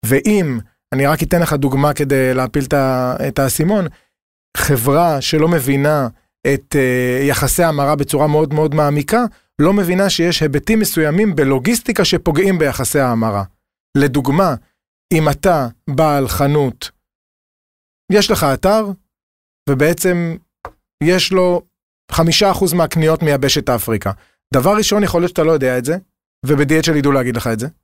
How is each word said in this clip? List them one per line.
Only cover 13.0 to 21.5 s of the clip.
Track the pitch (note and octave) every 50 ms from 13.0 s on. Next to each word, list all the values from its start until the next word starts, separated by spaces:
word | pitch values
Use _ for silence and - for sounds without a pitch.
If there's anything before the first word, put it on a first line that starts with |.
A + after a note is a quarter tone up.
ההמרה. | C3+ B2 A#2+ A2+ A2+ A2 G2+ G2+ F#2+ - _ _ _ _ _ _ _ _ _ C#3+
לדוגמה, | C#3+ C#3+ B2+ D3 B2+ C#3+ C#3 E3+ G3 F3 C3+ A2+ _ _ _ _ _ _ _ _ _ _
אם | - D#3+ D#3 D3+
אתה | C#3+ C#3+ - F#3+ F3 D3+ C3 A#2 - _ _ -
בעל | C#3 C3 D#3+ D3+ D3 C#3+ C3+ A#2+
חנות, | - - C#3+ C#3 D3 D3+ C#3 B2+ A#2 _ - - _ _ _ _ _ _ _ _ _ _ _ _ _ _ _ _ _ _ _ _ _ _ _ _
יש | F3+ G#3 G3 -
לך | G#3+ - D#3+ C#3+ C3+
אתר, | - - F#3 G#3 A3 G#3+ G3+ G3 - _ _ _ _ _ _ _ _ _ _ _ _ _ -
ובעצם | C#3 C3 D3+ D#3+ E3+ E3 - F#3 F3+ F3 E3+ E3 E3 - _ _ _ _ _ - _ _ _ _ _ _ C#3+
יש | D#3+ F3+ F#3 - -
לו | F#3+ F#3 F3+ F3+